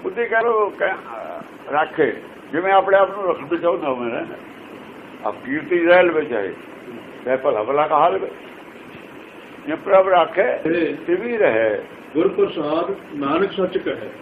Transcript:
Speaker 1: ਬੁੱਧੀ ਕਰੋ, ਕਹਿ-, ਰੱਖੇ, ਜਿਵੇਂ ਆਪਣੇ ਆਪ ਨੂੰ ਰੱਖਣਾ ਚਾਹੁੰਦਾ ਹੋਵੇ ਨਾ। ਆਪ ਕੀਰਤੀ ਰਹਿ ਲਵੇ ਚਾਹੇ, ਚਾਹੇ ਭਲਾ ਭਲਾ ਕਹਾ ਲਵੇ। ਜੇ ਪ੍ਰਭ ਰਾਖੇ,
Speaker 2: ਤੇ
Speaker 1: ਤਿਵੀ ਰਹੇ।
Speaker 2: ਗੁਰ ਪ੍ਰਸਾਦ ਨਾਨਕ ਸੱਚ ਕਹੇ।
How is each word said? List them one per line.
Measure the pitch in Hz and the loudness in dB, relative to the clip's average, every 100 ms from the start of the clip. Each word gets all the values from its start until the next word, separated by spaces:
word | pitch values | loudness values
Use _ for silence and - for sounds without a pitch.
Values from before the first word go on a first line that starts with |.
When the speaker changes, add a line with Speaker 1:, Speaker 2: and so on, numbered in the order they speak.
Speaker 1:
ਬੁੱਧੀ | 185 190 233 | -8 -4 0
ਕਰੋ, | 226 233 220 208 - | 0 2 2 0 0
ਕਹਿ-, | 175 190 - 117 85 85 80 - - | -2 -2 -8 -12 -10 -12 -14 -18 -4
ਰੱਖੇ, | 139 156 - 139 - - - - | 0 0 2 0 0 -12 -20 -8
ਜਿਵੇਂ | 151 190 | -4 2
ਆਪਣੇ | 196 190 196 | 4 6 4
ਆਪ | 190 196 | 4 0
ਨੂੰ | 190 | -4
ਰੱਖਣਾ | 160 147 170 | -4 -4 -2
ਚਾਹੁੰਦਾ | 170 180 156 | 0 0 -2
ਹੋਵੇ | 127 120 | -4 -4
ਨਾ। | 123 - - - - - - - - - - 113 | -4 -8 -12 -16 -20 -18 -18 -18 -18 -18 -10 -8
ਆਪ | 101 123 | -8 -6
ਕੀਰਤੀ | 143 151 175 | -8 0 0
ਰਹਿ | 170 180 | 6 6
ਲਵੇ | 175 156 | 6 2
ਚਾਹੇ, | 147 117 95 - - - - - - - - | 0 -2 -4 -6 -14 -18 -16 -16 -16 -12 -2
ਚਾਹੇ | 131 | 0
ਭਲਾ | 147 117 | 2 0
ਭਲਾ | 107 143 151 | 2 2 4
ਕਹਾ | 151 165 | 4 4
ਲਵੇ। | 190 - - - - - - - - - - - - - - 135 | 2 -4 -10 -18 -18 -20 -20 -18 -18 -18 -20 -20 -20 -20 -16 -8
ਜੇ | 160 | -8
ਪ੍ਰਭ | - 190 190 | 4 6 8
ਰਾਖੇ, | 180 160 175 233 - | 6 4 2 0 2
Speaker 2:
ਤੇ | 156 170 156 - - | 0 2 0 -2 -2
Speaker 1:
ਤਿਵੀ | 180 233 233 | -2 0 2
ਰਹੇ। | 180 113 113 104 - - - | 4 4 2 0 -6 -16 -6
Speaker 2:
ਗੁਰ | 143 190 | 0 0
ਪ੍ਰਸਾਦ | 196 196 175 147 160 175 196 - 147 | 2 0 0 -2 -2 -2 -6 -10 -6
ਨਾਨਕ | 139 160 190 | -2 0 0
ਸੱਚ | 196 185 180 | 0 -2 -2
ਕਹੇ। | 160 135 101 - | -4 -6 -10 -14